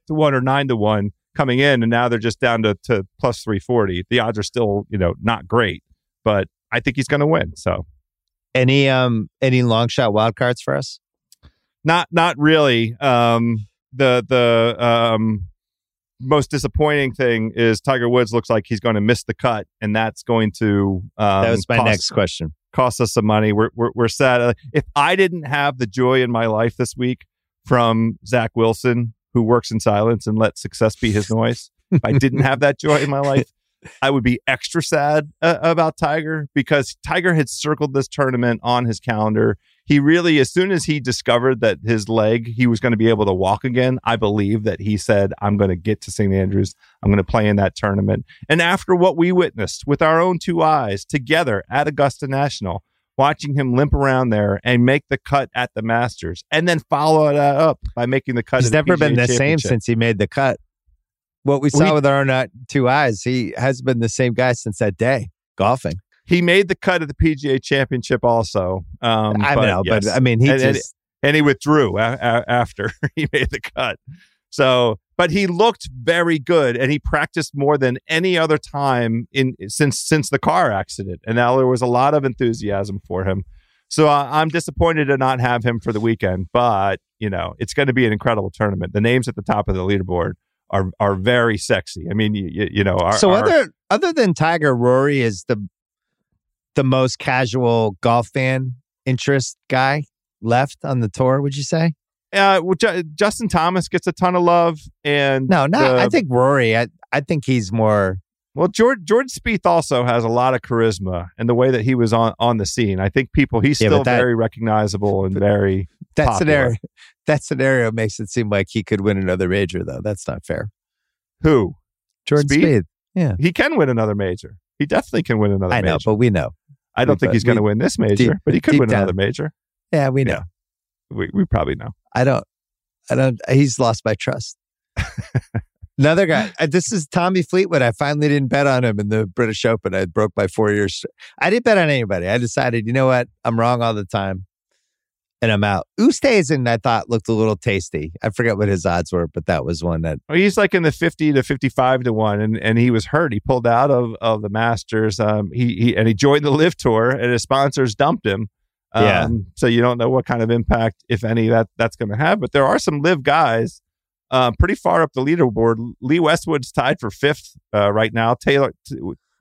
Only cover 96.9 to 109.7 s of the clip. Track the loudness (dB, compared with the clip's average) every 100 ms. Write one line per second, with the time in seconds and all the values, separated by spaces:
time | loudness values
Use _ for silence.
96.9 | 2 0 -2 -2 0 0 0 0 2 0
97.9 | -2 0 0 0 -4 -2 -2 -6 -10 _
98.9 | _ -4 -4 0 0 -2 -12 _ 0 0
99.9 | 0 -6 _ _ _ 0 0 0 -4 -4
100.9 | -2 -4 0 0 2 -2 -6 -4 0 0
101.9 | -2 _ _ _ 2 4 4 2 0 0
102.9 | 0 -6 -2 -2 -2 -2 0 2 0 -2
103.9 | -4 -4 -2 0 2 4 4 2 -2 -14
104.9 | _ -2 0 2 0 2 2 2 2 2
105.9 | 2 2 0 0 2 2 2 2 0 -2
106.9 | -8 -6 -6 -2 -4 0 -2 -2 0 2
107.9 | 2 0 -4 -12 _ _ -4 -4 2 2
108.9 | 0 0 0 0 -8 -6 -2 2